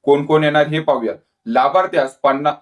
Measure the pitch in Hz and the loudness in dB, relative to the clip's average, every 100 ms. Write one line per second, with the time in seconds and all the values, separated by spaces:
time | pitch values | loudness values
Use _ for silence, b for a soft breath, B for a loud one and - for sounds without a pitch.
0 | 139 143 147 156 151 151 151 156 156 127 | 0 0 2 0 2 2 0 -2 -2 -2
1 | 110 - _ _ 113 123 139 185 185 170 | -4 -8 _ _ -4 0 2 0 0 -2
2 | 131 - 139 139 147 147 | -4 -2 -2 0 -2 -4